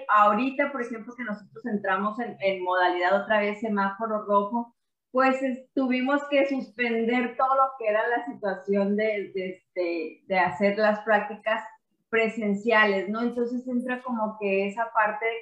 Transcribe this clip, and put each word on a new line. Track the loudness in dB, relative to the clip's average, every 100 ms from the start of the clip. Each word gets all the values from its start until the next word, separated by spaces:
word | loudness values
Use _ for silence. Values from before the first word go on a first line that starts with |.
| 2
Ahorita, | 6 6 4 0 0 -2
por | -2
ejemplo, | -6 -8 -12 -10
que |
nosotros | -8 -8 -12 -12 -6
entramos | -2 0 0 0 -4
en, | -8 -2
en | -2 0
modalidad | 0 2 2 2 2 2
otra | 2 2
vez | 2 -2
semáforo | -2 0 0 -2 -4 -4
rojo, | 2 2 2 -4 -6 _ _ _ _
pues, | 2 2 2
es, | -2 -4 -6
tuvimos | -2 0 0 0 0 2
que | 2 2
suspender | -2 -6 -4 -2 0 0 0 -2 0
todo | 2 4
lo | 2 0
que | -2
era | 0 0
la | -2 -4
situación | -6 -6 -4 -2 0 2 0
de, | 0 -2 -4
de, | -6 -8
este, | -10 _ -4 -2 -2 -6 -10 -2
de | 0
hacer | 2 2 2 4
las | 2 2
prácticas | 2 2 0 -6 -4 -4 -6 -18 _ _ -2
presenciales, | 0 0 0 -2 0 2 4 4 2 -2
¿no? | -2
Entonces | -2 -2 -2 -4 -4
entra | -4 -2 -6
como | -4 -4 -4 -2
que | 0 0 0
esa | -2 -2
parte | 0 0 0 -4
de | -4